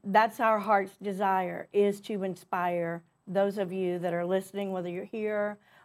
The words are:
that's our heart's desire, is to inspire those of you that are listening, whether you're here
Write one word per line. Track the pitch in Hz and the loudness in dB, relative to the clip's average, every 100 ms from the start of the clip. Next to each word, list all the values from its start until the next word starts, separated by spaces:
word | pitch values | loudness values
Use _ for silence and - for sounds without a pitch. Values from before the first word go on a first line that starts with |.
that's | 202 202 220 220 | 2 4 4 4
our | 226 214 | 2 2
heart's | 202 202 190 - | 4 2 2 -6
desire, | 202 190 196 190 180 175 - | -8 -2 0 2 0 -6 -2
is | 202 202 202 | 2 4 2
to | - 208 | -4 -4
inspire | 190 175 - 185 175 175 165 170 - _ - | -4 -6 -6 -2 0 0 -2 -4 -10 _ -4
those | 190 202 202 | 0 2 0
of | 185 | -4
you | 190 180 175 | -2 -2 0
that | 175 | -2
are | 170 175 | -2 0
listening, | 190 190 202 196 | 0 -2 -6 -4
whether | 185 175 | -4 -4
you're | 175 208 | -8 -8
here | 220 214 208 208 208 _ _ | -6 -4 -2 -2 -6 _ _